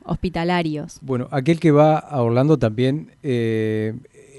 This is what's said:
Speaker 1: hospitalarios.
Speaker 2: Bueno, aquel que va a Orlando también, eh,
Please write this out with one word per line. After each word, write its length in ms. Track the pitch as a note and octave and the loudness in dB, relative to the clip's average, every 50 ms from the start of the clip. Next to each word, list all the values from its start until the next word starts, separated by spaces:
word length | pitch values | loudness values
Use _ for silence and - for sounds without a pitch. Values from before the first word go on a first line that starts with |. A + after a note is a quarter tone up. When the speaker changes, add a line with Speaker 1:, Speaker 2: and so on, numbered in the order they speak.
| - | -8
Speaker 1:
hospitalarios. 920 | - E3+ - - F#3 E3+ F3 E3 F3 F3+ F3 E3+ D#3+ D3+ D3 D#3 E3+ - - | -8 -6 -4 -4 -4 -4 -2 -2 0 0 0 -2 -2 -4 -6 -8 -12 -16 -14
Speaker 2:
Bueno, 260 | - C3+ C3 A#2+ B2+ - | -6 -4 -4 -4 -4 -4
aquel 280 | - C#3 C3 D3+ E3+ D#3+ | -4 -2 0 0 0 2
que 120 | - D#3+ | 4 4
va 260 | C#3+ C#3+ D3+ D#3 D#3 | 6 6 6 6 4
a 240 | D3+ - - D3 C3+ | 2 -2 -4 -2 -2
Orlando 360 | A#2+ A#2 A#2 A#2+ C3+ D3+ D#3+ | 0 2 2 2 4 4 2
también, 540 | C3+ B2 A2+ G#2+ A2+ B2 C3 C#3 D#3 D#3+ - - _ - | 2 2 -2 0 0 0 0 -2 -4 -6 -12 -18 _ -6
eh, 680 | D3 B2 A#2+ A#2 A2+ A2 A2 A2 A2 A2 G#2+ G#2+ A2 A2 B2 - _ _ - - - - | -4 -2 -2 -2 -2 -2 -2 -2 -2 -2 -2 -4 -4 -6 -8 -14 _ _ -20 -20 -20 -20